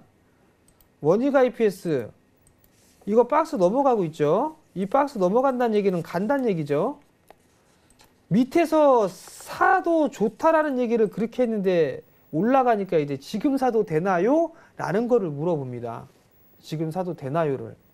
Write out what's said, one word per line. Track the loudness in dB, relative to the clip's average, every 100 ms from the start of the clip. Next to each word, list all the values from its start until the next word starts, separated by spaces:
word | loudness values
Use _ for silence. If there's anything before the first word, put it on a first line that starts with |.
| _ _ _ _ _ _ _ _ _ -4
원익 | 2 2 2
아이피에스, | 2 2 2 -2 -2 -4 -4 -6 -14 _ _ _ _ _ _ _ _ 0
이거 | 2 2
박스 | 2 0 2
넘어가고 | 2 2 2 0 -2
있죠. | 0 0 0 -2 -8 _
이 | -8 -2
박스 | 0 0 0
넘어간다는 | 0 2 0 0 0
얘기는 | 0 0 -2
간다는 | -4 -4 -2 -2 0
얘기죠. | -2 -2 -2 -2 -6 _ _ _ _ _ _ _ _ _ _ _ _ -2
밑에서 | 0 2 2 2 4 6 4 2
사도 | -4 -20 -20 -10 0 2 2 2 2 0
좋다라는 | 0 -4 0 2 2 0 -2
얘기를 | 0 0 0
그렇게 | -2 -4 -2
했는데 | -2 0 0 2 0 -4 -14 _ _
올라가니까 | -2 2 2 2 0 0 0
이제 | 0 -6
"지금 | -8 -4 -2 0
사도 | 0 0
되나요?" | 0 -2 0 0 2 2 0 -6 -20 -10
라는 | -4 -2 0
거를 | 0 0
물어봅니다. | -4 -4 -4 -6 -10 -10 -12 -16 _ _ _ _ _
"지금 | -10 -6 -6
사도 | -6 -6
되나요?"를. | -8 -6 -2 -2 -4 -8 -18 _